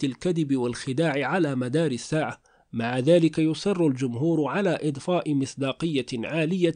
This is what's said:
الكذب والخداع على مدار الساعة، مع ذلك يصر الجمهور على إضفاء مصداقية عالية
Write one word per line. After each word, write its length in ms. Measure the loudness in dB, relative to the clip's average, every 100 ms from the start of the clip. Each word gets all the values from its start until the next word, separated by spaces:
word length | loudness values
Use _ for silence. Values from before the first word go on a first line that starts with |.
الكذب 520 | -4 -2 -2 0 0 0
والخداع 720 | 0 -4 -4 0 0 0 -2
على 260 | 0 0
مدار 360 | 0 0 0 0
الساعة، 520 | -2 -2 -2 -2 -6 _ _ _
مع 260 | -4 -2 0
ذلك 400 | 6 6 6 2
يصر 480 | 0 0 -2 2 2
الجمهور 600 | 2 -2 -2 0 2 0
على 300 | 0 0 0
إضفاء 520 | -2 -4 -2 0 2
مصداقية 720 | 0 0 -2 -4 -2 -2 0 -2
عالية 600 | -4 -4 -2 0 2 0